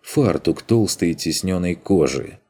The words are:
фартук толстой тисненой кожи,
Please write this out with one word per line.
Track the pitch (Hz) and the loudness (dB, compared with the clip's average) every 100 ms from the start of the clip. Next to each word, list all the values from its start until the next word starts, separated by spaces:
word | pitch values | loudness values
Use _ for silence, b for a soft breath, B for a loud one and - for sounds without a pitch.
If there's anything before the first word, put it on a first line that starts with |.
фартук | - - 123 80 - 101 | -6 0 2 2 0 -2
толстой | - 117 101 - 87 80 | 0 2 2 0 -2 -2
тисненой | 85 78 92 92 90 | -4 -4 -2 -2 -2
кожи, | 85 - 98 69 67 58 - | -4 0 2 2 0 -8 -14